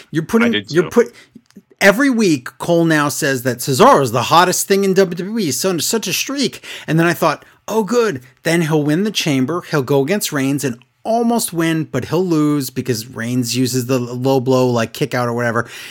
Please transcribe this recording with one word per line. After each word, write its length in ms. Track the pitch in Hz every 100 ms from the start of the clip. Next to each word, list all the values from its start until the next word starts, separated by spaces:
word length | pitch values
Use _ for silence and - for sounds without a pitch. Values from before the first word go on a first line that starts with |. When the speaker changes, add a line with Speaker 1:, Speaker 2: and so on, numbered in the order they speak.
| -
Speaker 1:
you're 140 | 147
putting, 240 | 165 226 233
Speaker 2:
I 40 | 208
did 100 | 196
Speaker 1:
you're 120 | 147
Speaker 2:
too. 60 | 160
Speaker 1:
put, 240 | 240 - - - - _ - - -
every 300 | 202 202 277
week, 360 | 226 202 147 - -
Cole 260 | - 170
now 240 | 165 156 147
says 360 | - 147 135
that 140 | 123 120
Cesaro 440 | - 127 240 220
is 80 | 131
the 120 | 123
hottest 420 | 110 160 180 175 -
thing 160 | 196
in 100 | 196
W 200 | 190 185 175
W 220 | 180 226
E. 60 |
He's 200 | 170 127
on 140 | 190 175
such 280 | - 226 196
a 40 |
streak. 520 | 160 - 277 226 - - - -
And 100 | 160
then 80 | 170
I 80 |
thought, 300 | 165 165 143 - _ -
"Oh, 160 | 214
good. 380 | 190 240 220 135 - _
Then 200 | 165 165
he'll 200 | 156 156
win 220 | 147 156
the 80 | 214
chamber. 500 | 190 170 135 127 170 -
He'll 120 | 156
go 180 | 123 143
against 300 | 139 202 -
Reigns 320 | 147 131 143
and 180 | 139 113 _ _
almost 500 | - 226 233 233 -
win, 300 | 165 165 160
but 220 | 147 135 -
he'll 200 | 156 185
lose 420 | 160 151 147 127
because 380 | - 127 110 110
Reigns 500 | - 113 127 117 120
uses 300 | 127 127 120
the 120 | 131
low 420 | 120 123 131 135
blow, 280 | 127 127 127
like, 240 | 120 113
kick 220 | - 143
out 120 | 127 120
or 40 |
whatever." 340 | 120 120 113 113 - -